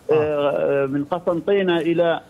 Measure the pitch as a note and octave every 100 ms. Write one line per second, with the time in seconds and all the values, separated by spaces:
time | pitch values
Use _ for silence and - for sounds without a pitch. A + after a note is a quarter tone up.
0 | - D#3 D3+ D3 C#3+ - D#3 C#3 C#3 C#3+
1 | C#3+ F3 F3 E3+ D#3+ G3+ F#3 E3+ D#3+ E3+
2 | E3+ D#3+